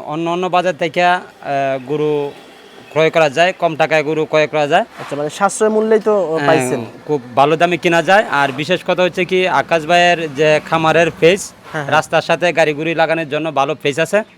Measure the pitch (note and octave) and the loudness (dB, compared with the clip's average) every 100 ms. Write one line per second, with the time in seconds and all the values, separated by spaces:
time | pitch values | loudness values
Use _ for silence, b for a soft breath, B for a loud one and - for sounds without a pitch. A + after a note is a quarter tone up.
0 | - D3+ E3+ F3 F#3 F3+ F3 D3+ E3+ F3 | -10 -8 -6 -4 -2 -2 -2 -2 -4 0
1 | F3 F3+ - - - C#3 C#3 C3+ B2+ D3+ | 2 0 -4 -14 -6 -4 -2 -4 -4 -2
2 | D3+ D3 C#3+ C3+ - - - - - D3 | -2 -2 -4 -10 -20 -20 -20 -20 -6 0
3 | D#3+ E3+ D#3 C#3 F3+ F#3 E3+ D3 D#3 D#3 | 0 2 2 2 0 0 -4 0 0 0
4 | D3 D#3 D#3 D#3 D3 D#3 D3 E3+ A#3+ - | 0 -2 0 0 0 0 0 0 -2 -8
5 | - C#3+ D3 - G3 - A3 G#3+ A3 G#3+ | -10 -6 -6 -2 -2 0 0 2 2 2
6 | A3 G#3 D#3+ D#3+ D3 D3 B2+ C3 A2 - | 2 0 0 0 2 2 0 -4 -8 -12
7 | - D3 B2 A#2+ C#3+ D#3+ F3 F3 F3+ E3+ | -6 -6 -2 2 2 4 0 0 0 2
8 | D#3 G3 A3+ C#3+ C#3 C3 D#3 F#3 - F3+ | 4 2 2 0 0 -2 -2 -2 -2 0
9 | F3+ F#3 F3+ F#3 F#3 C#3 - E3+ D3+ F3 | 0 -2 -2 0 2 0 0 -2 2 4
10 | F3 E3 D#3+ C3+ D#3 D3+ - E3 D#3+ D#3 | 4 2 -2 0 2 2 0 0 2 2
11 | E3+ - D#3+ G3 - - - D#3 C#3 D3+ | 0 2 2 2 -2 -18 -12 -10 0 0
12 | - E3 - E3 F3 D#3+ D3+ C#3+ D#3+ D#3+ | 2 -2 0 0 0 2 0 0 -2 0
13 | D#3+ D#3+ D#3 D3+ D#3+ C#3 C#3 D3+ C#3+ C#3 | 0 0 -2 -4 -2 -2 -2 -2 -4 -2
14 | E3 G#3 A3 | 0 -2 -4